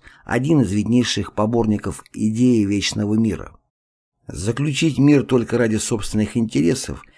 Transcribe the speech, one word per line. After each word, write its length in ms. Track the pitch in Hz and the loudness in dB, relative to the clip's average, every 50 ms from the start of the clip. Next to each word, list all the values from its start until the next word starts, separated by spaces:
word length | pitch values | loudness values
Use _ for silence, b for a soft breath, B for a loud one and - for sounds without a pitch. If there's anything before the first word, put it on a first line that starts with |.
| b b b b b | b b b b b
один 380 | - - 123 131 151 165 143 | -4 -2 -2 2 2 4 4
из 100 | 117 92 | 2 2
виднейших 640 | 98 104 104 107 120 123 120 - - 113 95 - - | 0 0 0 2 2 2 2 0 -2 -4 -6 -6 -4
поборников 720 | - 107 110 120 117 113 107 104 104 - 101 - - - _ - | -4 -2 0 0 0 0 0 0 -2 -4 -8 -10 -10 -14 _ -6
идеи 520 | 110 107 110 107 113 127 127 120 110 101 | -4 -2 -2 0 2 2 4 4 4 2
вечного 500 | 98 101 101 95 - - 107 104 104 107 | 2 0 -2 -2 -4 -4 -2 -2 0 0
мира. 420 | 110 113 107 87 - - - - _ _ _ _ _ _ _ _ _ _ _ _ _ _ | 0 0 0 -2 -4 -8 -14 -20 _ _ _ _ _ _ _ _ _ _ _ _ _ _
Заключить 720 | - - 71 92 110 113 - 143 156 139 - 165 160 127 120 | -14 -12 -6 -6 -4 -4 -2 -2 -2 -2 0 0 0 2 4
мир 240 | 139 143 147 135 113 | 6 6 6 4 4
только 340 | - 131 123 113 - 113 | 2 0 0 0 0 0
ради 200 | 120 120 110 110 | 0 0 0 0
собственных 600 | 104 - - 123 104 - - - 107 104 - - | -2 -2 -2 -4 -4 -4 -4 -2 -2 -2 0 -2
интересов — 640 | 120 113 110 - 135 160 170 139 135 - - 71 - b b b | -2 -2 0 0 0 2 2 0 0 -4 -8 -10 -12 b b b